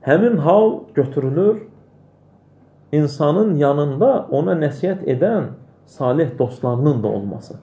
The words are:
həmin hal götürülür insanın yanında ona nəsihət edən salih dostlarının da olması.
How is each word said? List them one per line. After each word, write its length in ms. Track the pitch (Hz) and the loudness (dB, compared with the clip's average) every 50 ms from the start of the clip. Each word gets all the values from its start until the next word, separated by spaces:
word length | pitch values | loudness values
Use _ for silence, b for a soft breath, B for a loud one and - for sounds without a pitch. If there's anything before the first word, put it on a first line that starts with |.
| - | 2
həmin 320 | 131 143 175 214 240 233 170 | 2 2 4 4 2 2 2
hal 300 | 143 156 180 208 214 220 - - - - - | 2 4 4 4 4 2 0 -2 -12 -6 -2
götürülür 680 | - 135 135 - 147 131 131 139 160 190 208 226 214 - - - - - _ _ _ - _ _ _ _ _ _ _ _ _ _ _ _ _ _ _ _ _ | -2 -2 0 -2 -4 -4 -2 -2 0 0 0 0 -2 -6 -16 -20 -20 -20 _ _ _ -20 _ _ _ _ _ _ _ _ _ _ _ _ _ _ _ _ _
insanın 640 | - 151 151 143 147 - 156 147 151 190 214 220 180 | 0 0 0 0 0 0 0 2 2 2 2 2 2
yanında 680 | 143 147 139 143 147 147 147 135 139 202 269 262 208 - - | 2 2 2 2 0 0 -2 0 2 2 2 2 0 -2 -2
ona 240 | - 139 160 190 185 160 | -2 -2 0 0 -2 0
nəsihət 460 | 147 147 143 - - 180 190 190 - | -2 -4 -4 -4 -4 -4 -4 -4 -2
edən 460 | - 131 127 147 208 233 202 135 - - - - - _ _ _ | -4 0 0 0 0 0 -2 -4 -6 -10 -16 -20 -20 _ _ _
salih 520 | _ - - 139 127 127 151 165 135 - - | _ -10 -4 -2 0 2 0 0 -2 0 -2
dostlarının 640 | 127 113 - - - 123 120 120 135 151 139 117 | -2 -2 -2 -6 -4 -4 -2 2 2 2 2 2
da 60 | 104 104 | -2 -2
olması. 480 | 104 101 98 101 87 - - - - - | -4 -4 -6 -8 -10 -10 -14 -16 -20 -20